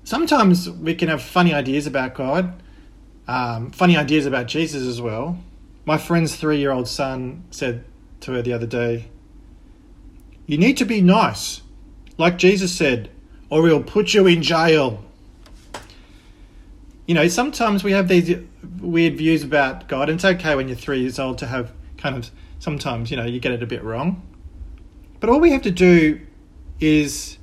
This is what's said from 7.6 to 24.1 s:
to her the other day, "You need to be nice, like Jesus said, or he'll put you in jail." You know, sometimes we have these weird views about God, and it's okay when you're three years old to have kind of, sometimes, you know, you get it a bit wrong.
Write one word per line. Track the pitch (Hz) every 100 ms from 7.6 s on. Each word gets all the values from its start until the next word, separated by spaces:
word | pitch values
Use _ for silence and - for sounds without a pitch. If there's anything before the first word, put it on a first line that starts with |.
| 135 120 - - - -
to | -
her | 123
the | 120
other | 120 117
day, | 120 120 117 117 - - - - - - - - - - - - -
"You | - 147
need | 220 269
to |
be | 220 220
nice, | 180 214 151 - - - - - - - - -
like | 170 175
Jesus | 180 202 180
said, | - 151 117 104 - - - -
or | 156 165
he'll | 147
put | 113 208 202
you | 214 190
in | 170
jail." | 143 165 165 156 131 104 - - - - - - - - - - - - - - - - - - - - -
You |
know, | 170 175
sometimes | 180 269 - 226 202
we | 202
have | 196 180
these | 180 170 175 - - - 180
weird | 175 170 165 143
views | 160 156
about | 143 147 135 135 -
God, | 131 147
and | 160
it's |
okay | 190 180 160
when | 139 131
you're | 123
three | - 135
years | 127 120
old | 131 120
to |
have | 131 131 120 - - -
kind | 147
of, | 131 117 - - -
sometimes, | - 143 143 117 117
you | 135
know, |
you | 117 123
get | -
it | 120
a | 117
bit | 120
wrong. | 107 113 160